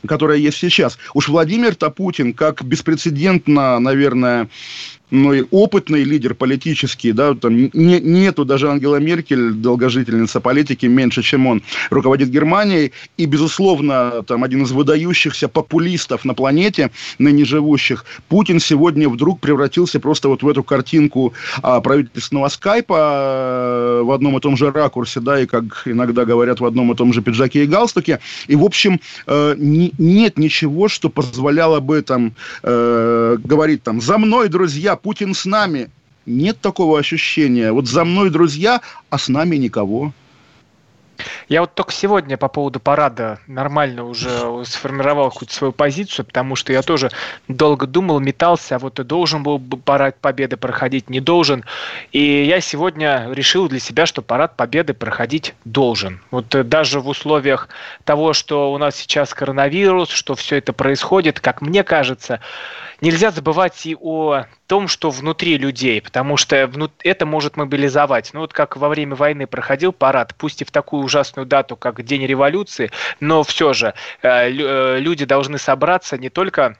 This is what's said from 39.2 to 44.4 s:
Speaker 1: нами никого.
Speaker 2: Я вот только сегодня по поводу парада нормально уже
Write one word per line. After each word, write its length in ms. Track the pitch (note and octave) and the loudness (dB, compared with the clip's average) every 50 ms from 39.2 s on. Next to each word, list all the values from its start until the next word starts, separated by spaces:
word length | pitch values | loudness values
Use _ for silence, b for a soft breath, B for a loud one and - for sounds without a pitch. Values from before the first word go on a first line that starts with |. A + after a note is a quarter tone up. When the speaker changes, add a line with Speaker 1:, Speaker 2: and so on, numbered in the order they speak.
| - | -2
Speaker 1:
нами 300 | - B2+ C#3+ D#3+ F3 E3 | 0 0 0 2 0 0
никого. 560 | C#3+ B2+ A2+ - A2+ G#2 F#2+ G#2 A#2+ C#3+ D3+ C#3 _ _ _ _ _ _ _ _ _ _ _ _ _ _ _ _ _ _ _ _ B B B B B B | 0 -2 -2 -2 -2 -2 -2 -2 -4 -4 -6 -8 _ _ _ _ _ _ _ _ _ _ _ _ _ _ _ _ _ _ _ _ B B B B B B
Speaker 2:
Я 140 | _ C#3+ D#3+ | _ 0 0
вот 140 | F3 E3+ _ | 0 0 _
только 180 | - F#3+ - - | -6 -6 -6 -4
сегодня 440 | - - G3 G#3 G3 D#3+ C#3 C3+ | -4 -2 0 0 0 0 -2 -6
по 100 | A#2+ - | -4 -4
поводу 320 | C3+ - D3+ C#3+ C#3 B2+ C#3 | -4 -2 -4 -4 -4 -6 -4
парада 600 | _ D3 C#3+ D3 D3+ C#3 A#2+ A#2 A#2 A2 G#2+ - _ | _ 0 2 2 2 0 0 -4 -8 -8 -8 -10 _
нормально 600 | - C3+ C3 C3+ C#3+ C#3+ D3+ D3 C3+ B2 A#2+ A#2+ | -14 -10 -6 -6 -4 0 0 -2 -2 -4 -8 -12
уже 580 | A#2+ A#2+ A#2 A#2+ B2+ B2 A#2+ | -10 -10 -8 -6 -6 -4 -4